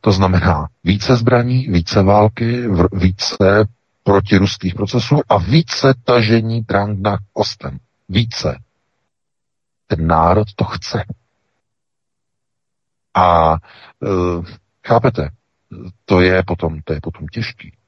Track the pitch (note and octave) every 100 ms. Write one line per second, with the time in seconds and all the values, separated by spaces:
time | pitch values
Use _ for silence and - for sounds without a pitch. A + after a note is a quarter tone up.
0 | - F#2 F#2+ F2+ E2 D#2 E2 _ E2 G2+
1 | - B2+ A2+ A#2+ A#2+ B2+ C3 F2+ E2+ G#2
2 | F#2+ G#2 G#2+ - A#2 B2 A#2+ F#2 F2 F#2
3 | F2+ F#2+ - - F#2+ G#2 A2 _ _ _
4 | - G2 G2 G2+ F#2+ - F#2 F2 G2+ B2
5 | - D3 - G#2 E2+ D3+ D#3+ - C#3 C3
6 | - B2 A2 A2+ A2 A2+ A2 G2 G#2 G2+
7 | G2+ G2+ G2+ - G#2+ - C#3 C3+ _ _
8 | _ F#2 A#2 - - - - _ _ _
9 | _ _ _ _ _ _ _ _ _ D#2+
10 | D#2+ D#2+ E2 G2 G#2+ - - F2 - G#2
11 | - - _ _ _ _ _ _ _ _
12 | _ _ _ _ _ _ _ _ _ _
13 | _ - F2+ E2+ D#2+ D#2+ _ - - _
14 | - F#2+ F2+ E2+ E2+ - _ _ - A#2
15 | B2+ - C#2+ - _ _ _ F2 F2+ -
16 | - F#2 F#2 F#2 F2+ F2+ E2 D#2+ - D2+
17 | D#2+ - D2 - A2+ - - _